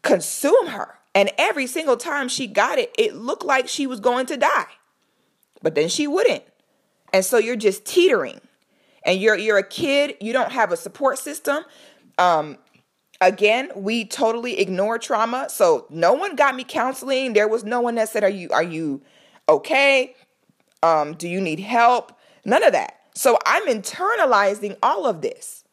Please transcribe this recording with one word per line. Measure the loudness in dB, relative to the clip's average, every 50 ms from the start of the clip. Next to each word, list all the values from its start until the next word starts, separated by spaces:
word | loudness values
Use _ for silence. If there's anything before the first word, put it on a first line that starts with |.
| 2
consume | 0 0 0 0 -8 -8 -4 0 4 4 4 2
her. | 0 -8 -10 -10 -12 -12 _ _ _ _
And | 0 0 0 0
every | 0 0 0 0 -2 -4
single | -4 -4 -4 0 0 0
time | 0 -2 -6 -4 -4 -4
she | -6 -6 -6 -8
got | -4 0 0 0 0 0
it, | -2 -4 -4 0
it | 0 0 0 -2
looked | -6 -8 -8 -8 -6 -2
like | 0 0 0 0
she | -2 -4 -6 -4
was | -6 -6 -2
going | 0 0 0 0 -2
to | -4 -2
die. | 0 0 2 2 0 -4 -6 -14 _ _ _ _ _ _ _ _ _ _ _ _ _ _ _ _ _
But | -6 -2 0
then | 0 0 0
she | 0 -2 -2
wouldn't. | -2 0 2 2 2 0 0 _ _ _ _ _ _ _ _ _ _ _ _ _ _ 0
And | 0 2
so | 4 2
you're | 2 2 2 -4
just | 0 0 0 0 0 _
teetering. | 0 2 4 4 4 4 2 -2 -6 -10 -18 _ _ _ _ _ _ _ _ _ _ _ _ -2
And | 0 0 2
you're, | 4 2 2
you're | 2 2 2 2
a | 2 2
kid. | 0 -8 -4 -2 0 2 2 2 0 -4 _
You | -8 -4 -2
don't | -2 -2 -2
have | 0 0 0 0
a | 0
support | -6 -6 -14 -8 -2 -2 -2 -2 -2
system. | -10 -12 -12 -6 _ -4 -4 -4 -6 -10 _ -20 -20 -20 _ _ _ _ _
Um, | 2 4 4 4 2 0 -4 -10 _ _ _ _ _ _ _ _ _ _ _ _ _
again, | 2 2 4 4 2 2 2 2 -2 -6 -10
we | -8 -4 -4 -4 -4 -4
totally | -6 -4 0 0 0 0 -2 -6 -6 -2 -2
ignore | -2 -2 0 -2 -2 -2 -2
trauma. | -4 -4 -2 0 0 0 0 -2 -6 -6 -8
So | 0 2 4 4 4 2 -2 _
no | -4 2 2 2 4
one | 2 0 -6 0
got | 2 2 2 2
me | -2 -10
counseling. | -6 -4 -2 -2 -2 -4 -6 -6 -4 -2 -2 -2 0 2
There | 2 2
was | 2 0 -2 -2
no | -4 -2 -2
one | -2 -2 -2
that | -2 -4 -2
said, | -2 0 0
"Are | 0
you, | 0 -2 -6 -2
are | -2 -2 -2
you | -2 -4 -6 -6 -6 -6 -8 _ _ _ _ _ _ _ _ _ 2
okay? | 2 2 2 0 0 2 4 4 4 2 0 -2 -10 _ _ _ _ _ _ _ _ _ _ _ _ _
Um, | 2 2 4 2 0 -2 -6
do | -10 -8
you | -6 -4 -4
need | -4 -4 -6 -8
help?" | -6 -2 2 4 4 4 4 2 -2 -8 -20 _ _ _ _ _ _
None | 0 2 4 4
of | 4 4
that. | 4 0 -4 -12 _ _ _ _
So | 0 2 2 2 4 2
I'm | 2 0 0 0
internalizing | -2 -4 -4 -6 -12 -8 -4 -2 -2 0 0 2 2 4 4 2 2 0 -2 -8 -10 -6 -2
all | 0 0 0 0 -2
of | -4 -4 -2
this. | -6 -8 -8 -10 -18 -20 -20 -20 _ _